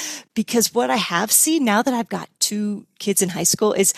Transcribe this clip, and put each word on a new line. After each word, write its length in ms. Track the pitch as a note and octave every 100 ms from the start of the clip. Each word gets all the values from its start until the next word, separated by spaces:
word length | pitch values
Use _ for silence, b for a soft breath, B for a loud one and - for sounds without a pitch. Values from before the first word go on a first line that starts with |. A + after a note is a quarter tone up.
| B B B
because 380 | - G#3+ A#3+ G#3
what 180 | A3+ B3
I 60 | B3+
have 360 | F3+ F3 G#3+
seen 320 | - - D#4+
now 180 | B3 G#3
that 100 | B3
I've 140 | B3 A3+
got 200 | F3+ D#3+ _
two 480 | - G#3 G#3 G#3 - _
kids 200 | - G3
in 100 | F#3
high 120 | E3+
school 300 | E3+ - G#3+
is 220 | F#3 G3